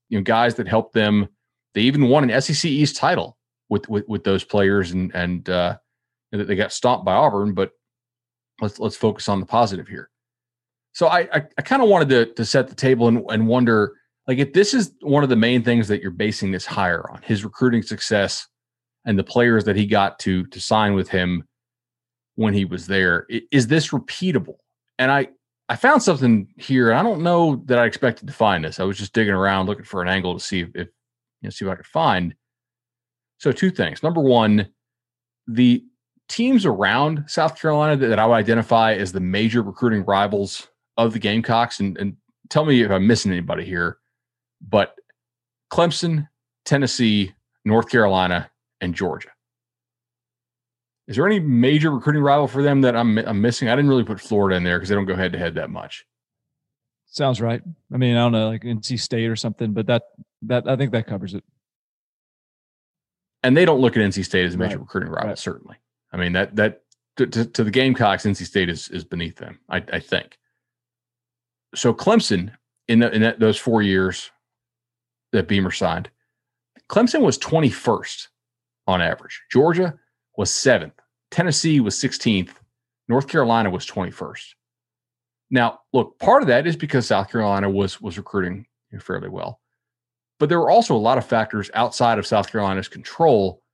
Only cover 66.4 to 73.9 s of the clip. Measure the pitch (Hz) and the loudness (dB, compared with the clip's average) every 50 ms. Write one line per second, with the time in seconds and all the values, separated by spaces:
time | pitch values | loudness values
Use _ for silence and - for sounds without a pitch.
66.4 | 101 - - 107 107 110 - - _ _ _ _ _ _ _ - 131 - - 117 | -2 -2 0 0 0 0 0 -4 _ _ _ _ _ _ _ -2 -2 0 0 -2
67.4 | 117 113 - - 117 104 98 127 131 135 127 - 120 104 98 90 - 107 98 - | -2 -2 -2 -2 -2 0 2 2 2 2 2 2 2 2 2 0 0 -2 -4 -4
68.4 | 92 85 - 101 92 87 82 76 - - - 90 82 - - 85 82 80 80 - | -6 -6 -4 -2 -2 -2 -4 -8 -10 -14 -14 -14 -14 -10 -10 -10 -10 -10 -12 -14
69.4 | - - - - _ - - - - - - - - - - - - - _ _ | -18 -18 -20 -20 _ -8 -8 -8 -6 -6 -8 -10 -8 -6 -6 -6 -6 -8 _ _
70.4 | _ _ _ _ _ _ _ _ _ _ _ _ _ _ _ _ _ _ _ _ | _ _ _ _ _ _ _ _ _ _ _ _ _ _ _ _ _ _ _ _
71.4 | _ _ _ _ _ _ - - - 127 110 - - 190 220 233 - - 107 90 | _ _ _ _ _ _ -8 -2 0 0 0 0 2 2 2 4 2 0 -2 -2
72.4 | 90 104 - _ _ _ _ _ _ - 117 113 120 117 - 110 110 113 113 - | -4 -6 -10 _ _ _ _ _ _ 2 4 4 4 4 2 2 2 2 2 2
73.4 | 113 110 104 - - 127 113 110 104 101 | 2 2 2 0 0 0 0 2 2 2